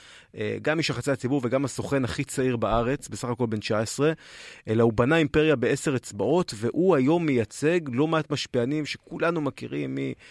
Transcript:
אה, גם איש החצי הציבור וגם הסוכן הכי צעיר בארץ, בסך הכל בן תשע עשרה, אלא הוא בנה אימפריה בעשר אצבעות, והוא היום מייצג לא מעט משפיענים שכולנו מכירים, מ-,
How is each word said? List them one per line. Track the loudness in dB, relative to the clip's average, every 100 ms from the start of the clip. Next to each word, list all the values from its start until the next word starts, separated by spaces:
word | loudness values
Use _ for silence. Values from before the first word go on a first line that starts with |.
| -20 -20 -16 -8
אה, | -6 -4
גם | -2 0
איש | -2
החצי | -2 -2
הציבור | -2 0 0
וגם | 2 0 0
הסוכן | -4 -2 0 0
הכי | -4
צעיר | -4 -2 0 0
בארץ, | 0 2 0 -2 -6
בסך | -8 -6
הכל | -2 -2
בן | -2
תשע | -2 -2
עשרה, | -2 0 0 0 -8 -20 -20 -14 -2
אלא | 4
הוא | 4
בנה | 4 2 4
אימפריה | 4 4 4 4
בעשר | 2 0 0 -2
אצבעות, | -4 -4 0 2 0 -4
והוא | -2 2 4 4
היום | 4 4 2
מייצג | 0 0 -2 0 0 0
לא | 0 2
מעט | 0 -2
משפיענים | -4 -2 -2 0 -2 -4
שכולנו | -10 _ -2 -2 0
מכירים, | -2 -4 -8 -6 -6 -4
מ-, | -6 -8 -14